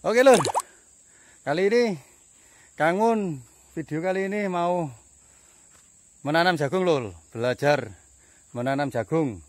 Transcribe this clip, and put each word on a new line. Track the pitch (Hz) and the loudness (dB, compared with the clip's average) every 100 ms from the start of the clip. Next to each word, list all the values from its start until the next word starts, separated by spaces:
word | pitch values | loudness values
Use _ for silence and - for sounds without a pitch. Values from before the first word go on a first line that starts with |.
| 165 | 2
Oke, | 226 | 6
Lur. | 262 226 139 - - _ _ _ _ _ _ _ | 8 6 4 -4 -6 _ _ _ _ _ _ _
Kali | - 156 196 | -4 0 2
ini | 233 240 160 - _ _ _ _ _ _ - | 2 0 -2 -12 _ _ _ _ _ _ -2
Kang | 156 185 | 0 2
Mun, | 226 226 190 139 117 _ _ | 0 0 -2 -8 -14 _ _
video | - 151 151 | -12 -8 -6
kali | 180 190 196 | -4 -4 -4
ini | 208 202 | -4 -4
mau | 175 175 180 156 113 _ _ _ _ _ _ _ _ _ _ _ _ | -2 -2 -2 -4 -10 _ _ _ _ _ _ _ _ _ _ _ _
menanam | 139 160 175 | -2 2 2
jagung, | 165 139 185 180 | 0 -2 -2 0
Lur. | 147 110 87 _ | 0 -2 -12 _
Belajar | 113 123 123 143 143 110 90 _ _ _ _ _ | -4 -4 0 0 0 -4 -16 _ _ _ _ _
menanam | 120 123 139 139 | -8 -4 -4 -4
jagung. | 123 107 160 143 95 | -4 -4 -2 -2 -6